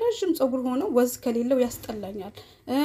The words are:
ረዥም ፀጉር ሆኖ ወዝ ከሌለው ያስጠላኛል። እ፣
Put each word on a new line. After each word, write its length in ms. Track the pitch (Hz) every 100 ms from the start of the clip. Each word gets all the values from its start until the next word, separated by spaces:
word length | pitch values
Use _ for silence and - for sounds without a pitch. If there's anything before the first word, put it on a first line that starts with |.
ረዥም 320 | 466 453 370
ፀጉር 260 | - 262 262
ሆኖ 220 | 254 254 415
ወዝ 220 | 247 247 -
ከሌለው 400 | 254 233 240 269
ያስጠላኛል። 720 | 240 - - 220 190 208 190 - - -
እ፣ 120 | - 262